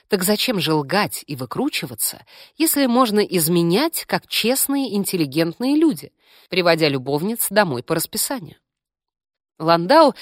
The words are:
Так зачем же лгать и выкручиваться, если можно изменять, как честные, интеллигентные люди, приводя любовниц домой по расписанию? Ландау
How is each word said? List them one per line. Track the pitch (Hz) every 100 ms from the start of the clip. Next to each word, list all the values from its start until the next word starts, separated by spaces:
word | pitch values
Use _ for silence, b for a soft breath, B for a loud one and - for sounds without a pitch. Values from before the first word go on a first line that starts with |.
| b
Так | 208
зачем | 180 214 - 208
же | 147
лгать | 156 139 180 156 - -
и | 139
выкручиваться, | 127 - 269 - 139 123 - - - B B B
если | 320 -
можно | 269 240 254 208
изменять, | 208 180 156 175 170 180 320 -
как | - 180 -
честные, | - 220 262 - 277 262
интеллигентные | 202 190 185 151 139 165 165 247
люди, | 294 320 185 139 _ b b b
приводя | - 175 165 156
любовниц | 139 127 147 185 233 -
домой | 202 196 123
по | -
расписанию? | 165 - 214 - 277 170 - _ _ _ _ _ _ _ _ _ -
Ландау | 160 170 175 294 302 -